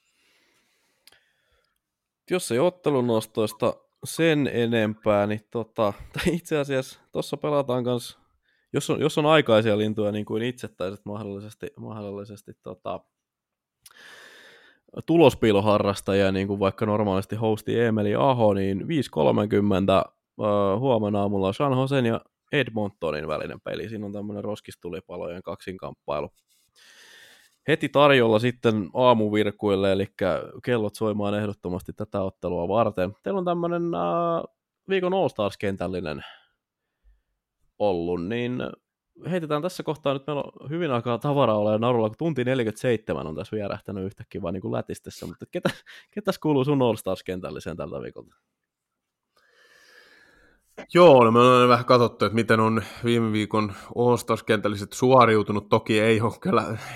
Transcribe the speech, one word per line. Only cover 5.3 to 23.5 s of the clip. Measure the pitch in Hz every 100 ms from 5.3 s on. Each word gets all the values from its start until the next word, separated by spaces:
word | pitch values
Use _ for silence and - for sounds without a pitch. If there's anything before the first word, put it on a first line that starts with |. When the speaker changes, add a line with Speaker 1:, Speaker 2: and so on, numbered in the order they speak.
| 104 -
Speaker 1:
tota, | 117 110 - 104 101
<laughs> | -
tai | - 180 165
itse | - 156
asiassa | 143 135 127 - _
tossa | - - 143
pelataan | 151 147 131 123
kans, | 123 123 - - _ _ _ _ _
jos | 139 -
on, | 139
jos | 147 160
on | 151
aikaisia | 156 135 110 113 104
lintuja, | 107 107 104
niin | 107 104
kuin | 110
itse | 120 123 107
taisit | - 92 101 -
mahdollisesti, | 104 101 98 107 107 - -
mahdollisesti, | 117 110 101 101 104 101 - -
tota, | - 92 - 92 - _ _ _ _ _ _ _ - - - - - - - - _ _ _ - -
tulospiiloharrastajia, | 165 143 - 113 98 107 104 101 98 - 98 98
niin | 95 98
kuin | 101
vaikka | 98 - 110
normaalisti | 104 107 95 98 107
hosti | 110 107 - 113
Eemeli | 117 110 104 113
Aho, | 139 123 110
niin | 101 98 98 143
viisi | 160 117
kolmekymmentä, | - 143 113 104 107 101 95 95 95 - _ _ -
ö, | 107 104 101 98
huomenna | 135 113 104 104
aamulla | 101 101 95
San | - 147
Josen | 127 135 139 117
ja | 113 - _ _
Edmontonin | 147 120 113 104 - 82 76 78
välinen | 78 78